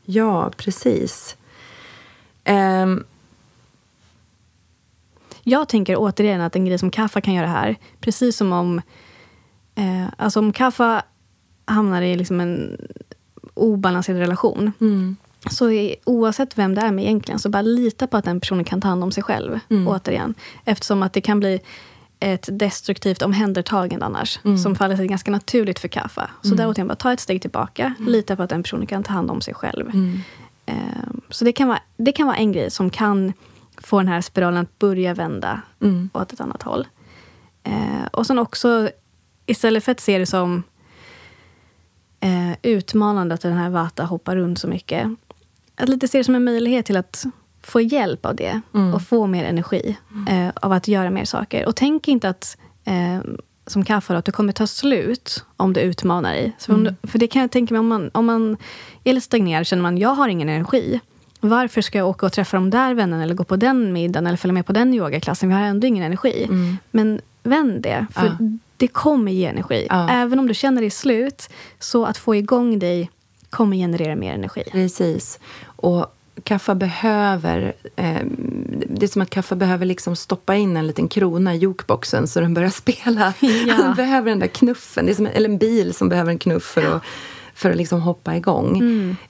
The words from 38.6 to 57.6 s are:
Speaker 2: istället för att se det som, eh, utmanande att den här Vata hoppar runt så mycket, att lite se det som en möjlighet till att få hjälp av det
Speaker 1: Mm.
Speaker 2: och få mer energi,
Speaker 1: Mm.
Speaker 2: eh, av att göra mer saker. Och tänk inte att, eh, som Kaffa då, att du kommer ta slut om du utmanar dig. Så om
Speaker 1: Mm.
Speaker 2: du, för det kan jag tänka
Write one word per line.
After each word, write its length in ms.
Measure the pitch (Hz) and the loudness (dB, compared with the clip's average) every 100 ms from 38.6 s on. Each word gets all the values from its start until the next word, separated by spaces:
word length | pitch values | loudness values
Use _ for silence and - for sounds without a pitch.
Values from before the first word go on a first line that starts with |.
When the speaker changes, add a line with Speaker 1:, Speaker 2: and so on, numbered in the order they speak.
| 240 226 208 - _ _ _ _ - | 0 2 0 -6 _ _ _ _ -4
Speaker 2:
istället 380 | 220 226 220 | 0 2 2
för 80 | 254 | 0
att 80 | 247 | -2
se 180 | - 190 | 2 0
det 80 | 180 | 2
som, 360 | 185 180 175 - _ _ - - - - - _ _ _ _ _ _ _ - | 0 0 -2 -6 _ _ -20 -20 -20 -20 -20 _ _ _ _ _ _ _ -4
eh, 320 | 190 180 175 - | 0 0 0 -2
utmanande 720 | 240 202 - 214 208 202 175 | 0 0 2 2 2 2 0
att 60 | 165 | -2
den 120 | 175 | 0
här 180 | 170 175 | 0 0
Vata 340 | 180 165 - | -2 -2 -4
hoppar 320 | 170 175 - 185 | -4 -4 -2 -2
runt 220 | 175 175 | 0 -2
så 100 | - | -4
mycket, 380 | 180 - 156 220 226 - - _ _ _ - | -6 -4 -2 -2 -6 -14 -20 _ _ _ -4
att 120 | 254 | 0
lite 200 | 262 262 | 0 2
se 100 | 262 | 2
det 60 | |
som 100 | 254 | 4
en 100 | 254 | 4
möjlighet 420 | 247 233 233 254 220 | 2 2 2 0 2
till 100 | 190 | 0
att 280 | - - - - _ _ | -2 -8 -10 -10 _ _
få 180 | - 233 | -2 2
hjälp 460 | 233 285 302 190 - | 2 2 0 -2 -4
av 100 | 226 | -4
det 240 | 85 220 - | -4 -4 -2
Speaker 1:
Mm. 200 | 208 185 | 2 2
Speaker 2:
och 80 | 175 | 2
få 240 | 175 233 202 | 2 2 2
mer 180 | 180 | 0
energi, 520 | - 170 - 196 - 208 - | 0 -2 0 -2 -2 -6 -10
Speaker 1:
Mm. 320 | 208 202 185 180 | -6 0 2 0
Speaker 2:
eh, 40 | - | -2
av 100 | 196 | 0
att 160 | 185 208 | 2 2
göra 220 | 196 180 | 0 0
mer 140 | 196 | -2
saker. 420 | - - 208 - - | -4 -4 -4 -2 -2
Och 100 | 226 | 0
tänk 320 | 277 302 302 | 2 2 2
inte 200 | 247 190 | 2 0
att, 280 | 185 - - - _ | -4 -10 -16 -20 _
eh, 360 | 214 180 175 185 - - - _ - | -4 0 0 -2 -6 -10 -14 _ -4
som 180 | 202 | -2
Kaffa 280 | 190 208 - | 2 2 2
då, 60 | 175 | -2
att 60 | |
du 80 | 196 | 0
kommer 200 | - 208 | 0 0
ta 140 | 196 214 | 0 -2
slut 800 | - 277 214 202 254 - - - - | 0 0 2 0 -4 -6 -10 -8 -2
om 160 | 190 | 2
du 80 | 180 | 2
utmanar 520 | 180 175 190 175 95 | 0 0 0 0 0
dig. 200 | 76 220 - | -2 -4 -4
Så 140 | - | 0
om 60 | 190 | 2
Speaker 1:
Mm. 160 | 220 185 | 2 -2
Speaker 2:
du, 60 | 214 | -2
för 100 | 226 | 0
det 80 | 233 | 2
kan 160 | 269 | 2
jag 80 | 254 | 2
tänka 240 | 254 | 0